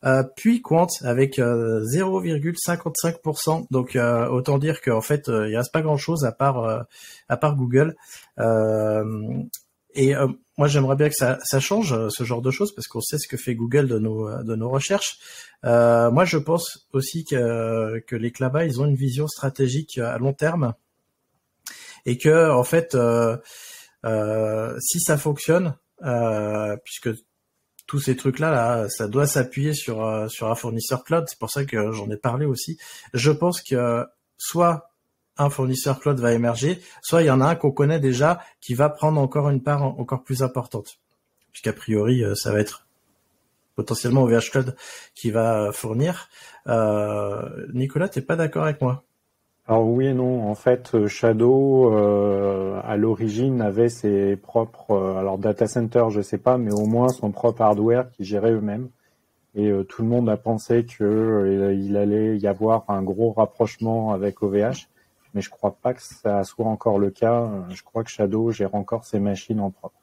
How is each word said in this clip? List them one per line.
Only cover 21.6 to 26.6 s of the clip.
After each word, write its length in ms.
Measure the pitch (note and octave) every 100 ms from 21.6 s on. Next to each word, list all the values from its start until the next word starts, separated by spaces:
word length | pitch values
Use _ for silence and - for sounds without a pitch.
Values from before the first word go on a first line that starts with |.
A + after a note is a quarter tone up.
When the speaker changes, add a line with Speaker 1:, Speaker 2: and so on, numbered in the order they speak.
| - - - -
Speaker 1:
et 140 | - B2
que, 320 | D3+ D#3+ D#3+
en 140 | C3
fait, 300 | B2 E3 E3
euh, 440 | C3 A#2 A#2 A#2 A#2 - - - - - _
euh, 720 | A2+ A2 G#2+ A2 A2 A2 A2+ B2
si 200 | - F3
ça 160 | E3+ D3+
fonctionne, 600 | D#3 C#3+ - E3 F3+ C#3 _ _
euh, 720 | D#3 A#2+ A#2 G#2+ G#2 G#2+